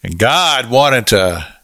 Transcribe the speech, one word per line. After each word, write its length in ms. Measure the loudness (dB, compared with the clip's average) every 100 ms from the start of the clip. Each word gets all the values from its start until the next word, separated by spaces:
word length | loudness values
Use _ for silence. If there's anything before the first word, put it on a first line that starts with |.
And 160 | -8 -2
God 520 | 0 2 0 -2 -2
wanted 360 | 0 2 0 2
to 380 | 2 2 -2 -10 -18